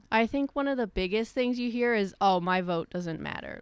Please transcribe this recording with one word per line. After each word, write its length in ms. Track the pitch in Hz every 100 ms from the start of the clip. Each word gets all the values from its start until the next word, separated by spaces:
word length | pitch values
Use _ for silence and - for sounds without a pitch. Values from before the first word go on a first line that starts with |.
| -
I 160 | 220 226
think 280 | 277 277 285
one 120 | 277
of 100 | 262
the 100 | 220
biggest 460 | 190 185 214 226
things 240 | - 247 247
you 140 | 247
hear 220 | 240 240
is, 200 | 220 196 -
"Oh, 200 | 196 185
my 200 | 175 185
vote 280 | 180 170 -
doesn't 320 | 180 175 160
matter." 400 | 73 - - -